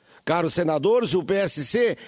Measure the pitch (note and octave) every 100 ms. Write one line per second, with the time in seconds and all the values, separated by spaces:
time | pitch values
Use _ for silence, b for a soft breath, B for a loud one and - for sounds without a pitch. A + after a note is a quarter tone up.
0 | b b - E3 E3 - E3 D3+ D#3+ A#3+
1 | G#3+ F3 D3+ G3 G3 - C3+ A3+ A#3+ -